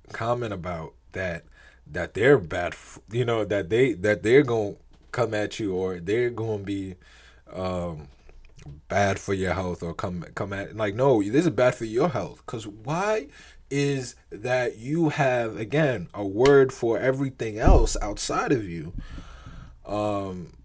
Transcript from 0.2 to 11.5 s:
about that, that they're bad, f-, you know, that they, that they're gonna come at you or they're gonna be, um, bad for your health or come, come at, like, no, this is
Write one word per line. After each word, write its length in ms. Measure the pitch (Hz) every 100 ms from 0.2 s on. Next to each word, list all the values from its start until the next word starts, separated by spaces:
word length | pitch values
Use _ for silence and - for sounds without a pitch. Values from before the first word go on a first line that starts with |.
| 113 120 113
about 420 | 92 90 82 78 - _
that, 320 | 95 92 82 - - - - -
that 280 | 85 85
they're 240 | 95 127 135
bad, 340 | 80 90 85
f-, 280 | - - - -
you 140 | 117
know, 200 | 117 113
that 240 | 101 101 87
they, 240 | 113 135
that 280 | 90 104 95
they're 200 | 104 135
gonna 320 | 131 113 101 - - - -
come 220 | - 110
at 240 | 107 101 -
you 160 | 101
or 260 | 92 92 90
they're 300 | 85 117 123
gonna 320 | 110 113 104
be, 320 | 98 98 95 92 - - - - -
um, 560 | 92 92 90 87 76 69 - - - - - 71 71 -
bad 300 | 95 98 98
for 160 | -
your 200 | 95 92
health 280 | 85 90 85
or 100 | 85
come, 320 | - 98 90 -
come 180 | - 101
at, 240 | 98 92 107
like, 180 | 107
no, 280 | 107 139 113
this 220 | 101 139
is 60 | 175